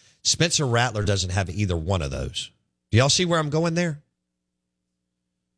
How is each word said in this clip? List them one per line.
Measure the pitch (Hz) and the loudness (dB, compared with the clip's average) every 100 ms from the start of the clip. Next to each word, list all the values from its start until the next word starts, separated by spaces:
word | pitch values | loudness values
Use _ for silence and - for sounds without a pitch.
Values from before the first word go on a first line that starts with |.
| _ _ | _ _
Spencer | - - 165 160 139 | -4 0 0 0 0
Rattler | 117 123 107 | 2 0 0
doesn't | 98 98 90 | 0 0 0
have | 95 87 | -2 -2
either | 90 101 85 | -2 -2 0
one | 80 95 | 0 -2
of | 71 | -2
those. | 65 67 - - _ _ _ _ | -6 -6 -8 -12 _ _ _ _
Do | 107 | 4
y'all | 139 | 4
see | 160 180 | 2 2
where | 170 | 0
I'm | 151 | 0
going | 156 170 165 | 0 0 0
there? | 175 147 _ _ _ _ _ _ _ _ _ _ _ _ _ _ _ | -2 -4 _ _ _ _ _ _ _ _ _ _ _ _ _ _ _